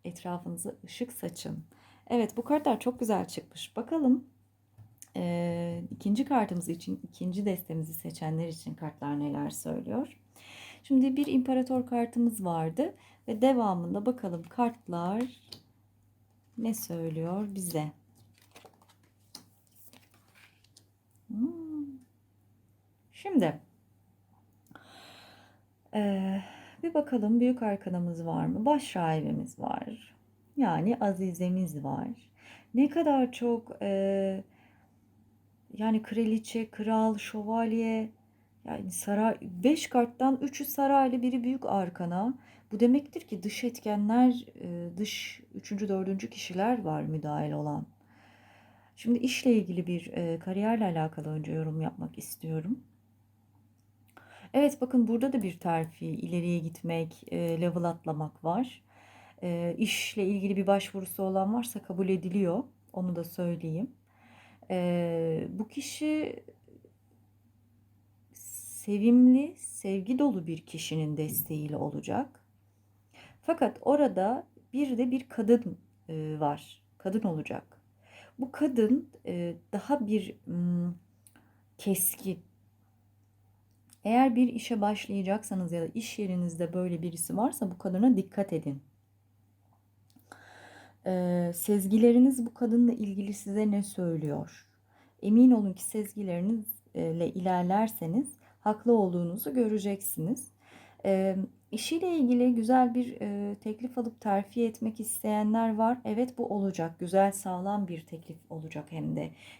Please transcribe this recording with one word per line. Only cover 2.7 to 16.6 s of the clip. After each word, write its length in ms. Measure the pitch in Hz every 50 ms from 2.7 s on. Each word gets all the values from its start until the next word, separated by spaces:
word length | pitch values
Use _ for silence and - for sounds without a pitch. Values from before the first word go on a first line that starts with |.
| 226 -
çok 200 | - 247 247 -
güzel 280 | 247 220 208 180 180 -
çıkmış. 480 | - - - - - - - - -
Bakalım, 480 | 220 233 - 330 330 285 247 262 262 - - _ _ _ _ _ _ _ _ _ - - - _ _ - - _
eee, 680 | 190 180 175 175 170 175 175 170 170 170 170 170 170 170 -
ikinci 340 | - - - 202 208 226 269
kartımız 440 | 277 277 247 208 - 180 175 170 -
için, 320 | 170 170 - 185 190 - -
ikinci 420 | - - - 180 180 175 202 202
destemizi 500 | 202 185 180 - - 160 160 156 160 160
seçenler 540 | - - 165 160 - 160 156 160 160 170 165
için 260 | 160 165 - 160 160
kartlar 460 | - 165 151 - - 147 143 147 143
neler 300 | 147 147 - 147 143 151
söylüyor? 680 | 151 - - 156 156 - - 180 208 240 294 - - - _ _ _ - - - - - - - - - _
Şimdi 340 | - 277 262 254 277 262
bir 100 | 285 285
imparator 600 | - 269 254 254 262 262 254 254 262 262 254 247
kartımız 580 | 247 240 240 233 233 - 240 240 233 220 208 190
vardı 500 | 175 170 165 160 160 165 - 302 381 - - - - - _ _ -
ve 120 | 226 208
devamında 680 | 247 269 269 240 220 202 185 175 175 170 190 202 208
bakalım 360 | 254 247 254 - 180 175 165 170
kartlar 800 | - - - 240 233 233 - _ - 175 170 170 180 202 226 254 254 - - _ - - - - _ _ _ _ _ _ _ _ _ _ _ _ _ _ _ _ _ _
ne 160 | 233